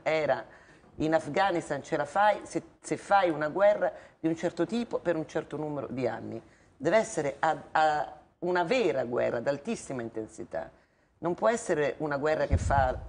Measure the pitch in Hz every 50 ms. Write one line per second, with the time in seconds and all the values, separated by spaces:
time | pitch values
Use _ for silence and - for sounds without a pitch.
0 | - 143 156 160 151 143 131 120 - - - - - - - - - - - -
1 | 143 156 160 160 160 151 139 - 190 196 175 165 - - 151 135 - - 165 151
2 | 147 - - 196 208 214 202 - - - - 165 - - - _ - - 156 147
3 | - - 202 196 185 175 156 147 151 151 143 180 202 208 208 202 180 160 - -
4 | - - _ _ - 160 165 - - 170 - - 170 - 220 240 233 - - -
5 | - 175 160 156 151 - - 160 - - 147 143 156 151 147 143 - - 120 131
6 | 127 113 113 110 110 107 110 120 - - - _ _ _ _ - - 170 180 220
7 | 214 - - 160 147 139 - - - 160 151 143 - - - 160 156 156 151 151
8 | - - - - - _ _ - 175 175 180 175 170 165 254 262 214 165 139 131
9 | 123 117 123 123 120 117 117 120 117 - 113 - - 226 - - - - 139 123
10 | 113 113 - 110 110 107 - - 90 - - 80 - - - _ _ _ _ _
11 | _ _ _ - - 170 180 - 196 220 240 226 - - 175 151 147 139 - -
12 | 151 151 147 139 143 151 156 151 143 139 - - - - 139 139 131 127 127 -
13 | -